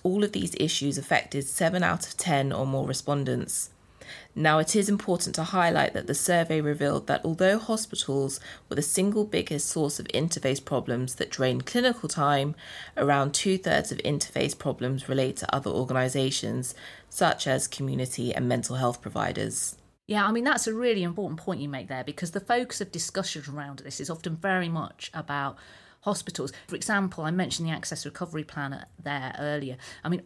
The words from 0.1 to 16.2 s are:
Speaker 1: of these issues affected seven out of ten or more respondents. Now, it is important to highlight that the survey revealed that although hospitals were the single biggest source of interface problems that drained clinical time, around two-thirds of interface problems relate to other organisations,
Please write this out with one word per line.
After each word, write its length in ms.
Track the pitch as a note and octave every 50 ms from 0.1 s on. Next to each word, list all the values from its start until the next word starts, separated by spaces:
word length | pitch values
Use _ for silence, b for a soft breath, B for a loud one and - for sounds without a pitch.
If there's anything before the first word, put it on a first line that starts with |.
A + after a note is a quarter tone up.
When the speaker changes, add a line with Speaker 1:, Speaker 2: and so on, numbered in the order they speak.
| F#3 G#3 G#3
Speaker 1:
of 80 | G3+
these 240 | G#3 F#3+ F#3 F3 - -
issues 400 | D3+ D#3+ - - C3+ C#3+ - C#3
affected 480 | C#3 - D#3 - - - - C#3 C3+
seven 380 | - - - F3+ D#3+ F3+ F3+ E3+
out 240 | F3 E3+ F3 - -
of 80 | -
ten 340 | - - F3+ D3 C#3 C3+ C3+
or 140 | - G2 C3+
more 220 | C3+ C3+ C3+ - -
respondents. 840 | C3 - - C#3+ C#3+ C#3+ C3+ C3 B2 A#2+ - - - - - - - _ B B B B B B B B B B B
Now, 220 | - D#3 D#3 D#3 D#3
it 180 | D#3 - -
is 140 | G#3+ F#3+ G3
important 440 | G3+ G#3 - G3+ F3 F3 - - -
to 80 | - D#3+
highlight 500 | - G3 F#3 E3+ E3+ E3+ D3 C#3 - -
that 120 | - -
the 80 | - C#3
survey 460 | - - - F3 E3+ E3 E3 D#3+ D#3
revealed 460 | D3+ D3 D3 D3+ D3 C#3+ D3 D3 -
that 180 | - C#3+ - -
although 340 | E3 D#3+ E3+ F#3+ F#3+ G#3 A3
hospitals 800 | A3 - A3 A3 A3 - F#3 - - - C3+ C#3 C#3 C3+ - - B B B B B -
were 80 | -
the 60 | C#3+
single 420 | D3+ - - F#3+ F#3 G3+ G#3+ G#3+ G#3
biggest 440 | G#3 - F3 F3+ - D#3+ C#3+ - -
source 300 | - E3+ D3+ D3 - -
of 80 | - -
interface 540 | - A#2+ D#3 E3 - - - C3 B2+ -
problems 520 | - - C#3+ B2 - C3 A#2+ B2 B2+ B2+ -
that 160 | - C#3 -
drained 340 | - - C3 B2+ B2+ B2+ C3
clinical 440 | - - A#3+ B3 B3+ A#3 - - D3+
time, 460 | - E3 C#3+ C#3+ C#3+ C#3 C#3 D3 D#3 B B B B B B B B -
around 340 | C3 C#3+ C#3+ C#3 C3+ C#3+
two-thirds 600 | C#3 - - G3 F#3+ F#3+ - F3+ - C#2+ - -
of 60 | - -
interface 580 | - C3+ D3 C#3+ - - - C#3 C3 D3 -
problems 520 | - - C#3+ - - B2 B2+ C3+ B2+ - -
relate 280 | C3 C3+ C3 C3 - -
to 160 | - - -
other 160 | C3+ - G2
organisations, 1040 | C#2 G#2 C3 B2+ C3 B2+ B2+ C3 B2+ C#3